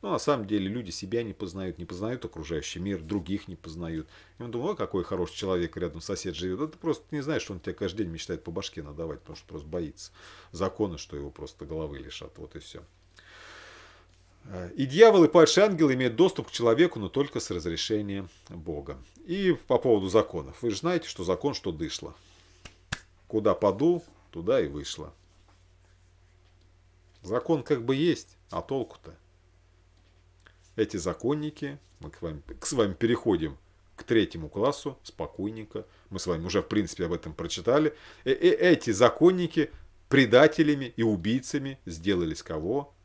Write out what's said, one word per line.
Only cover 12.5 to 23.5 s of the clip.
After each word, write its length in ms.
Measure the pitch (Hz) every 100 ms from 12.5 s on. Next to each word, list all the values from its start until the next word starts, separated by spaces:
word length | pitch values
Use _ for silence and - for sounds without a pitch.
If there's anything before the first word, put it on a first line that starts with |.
| 76
и 20 |
все. 240 | - 80 78 _ _ - - - - - - - - - _ _ _ _ -
Э, 240 | 92 90
и 120 | - 135
дьявол, 380 | 147 226 202
и 40 | 156
падший 340 | 175 156 -
ангел 300 | 208 175 151
имеют 240 | 127 127 110
доступ 320 | 180 - 120
к 20 |
человеку, 480 | - 117 113 170 -
но 120 | 98
только 280 | - 139 117
с 120 | -
разрешения 760 | 87 87 82 - 107 101 98 95 - -
Бога. 500 | 87 80 73 73 67 - - -
И 300 | 185 190 147 -
по 100 | 123
поводу 300 | 131 107 95
законов. 540 | 107 - 85 67 -
Вы 80 | 120
же 80 | 101
знаете, 280 | 165 175 -
что 160 | -
закон, 300 | 87 90 143
что 180 | - 98
дышло. 440 | 78 80 - - - - - - - - - _ - - _ _
Куда 260 | 110 104